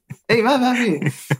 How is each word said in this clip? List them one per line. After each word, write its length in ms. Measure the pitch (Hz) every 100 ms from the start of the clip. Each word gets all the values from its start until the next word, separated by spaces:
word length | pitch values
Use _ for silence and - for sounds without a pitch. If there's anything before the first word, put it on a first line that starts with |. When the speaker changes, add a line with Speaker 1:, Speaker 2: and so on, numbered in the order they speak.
Speaker 1:
<laughs> 260 | _ - _
Speaker 2:
إي، 120 | 226
ما، 140 | 226 277
ما 180 | 247
في. 360 | 247 240 147 147 - - 143